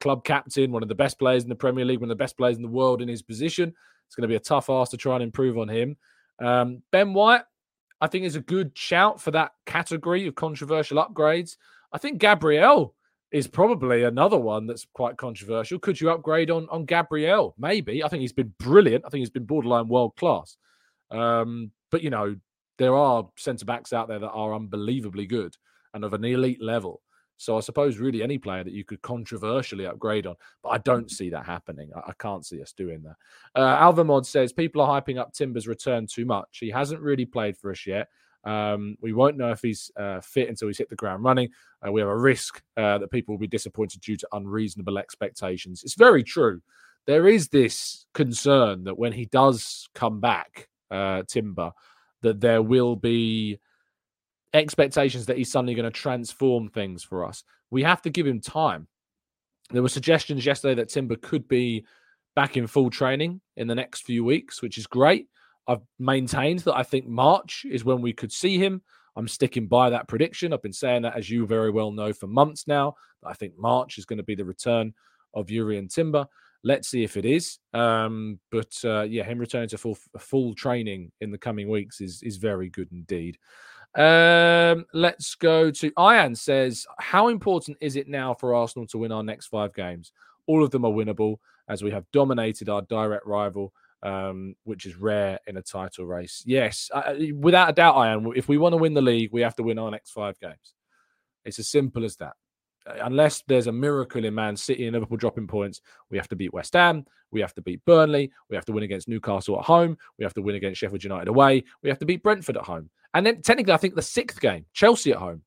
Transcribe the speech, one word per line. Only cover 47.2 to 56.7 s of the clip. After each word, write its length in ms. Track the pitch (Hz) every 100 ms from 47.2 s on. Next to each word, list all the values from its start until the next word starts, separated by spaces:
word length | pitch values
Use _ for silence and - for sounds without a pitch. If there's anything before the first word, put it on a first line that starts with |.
| 180
is 180 | 220 151
this 580 | 143 117 - - - _
concern 680 | - 139 117 143 139 113 95
that 160 | 92 95
when 140 | 117
he 140 | 110 117
does 600 | 131 135 120 - - - -
come 240 | 117 107
back, 480 | 120 92 - - - _ _
uh, 320 | 95 98 95 95
Timber, 460 | 123 107 90 85 - _ _ _ _
that 200 | 113 104
there 200 | 117 113
will 360 | 110 127 123 117
be 640 | 120 117 113 110 107 101 _ _ _ _ _ _ _ _ _ 156
expectations 720 | 156 - 143 143 139 123 113
that 100 | 127
he's 140 | 123
suddenly 240 | 139 123 120
gonna 160 | 113
transform 760 | - 143 123 120 - 135 123
things 340 | 107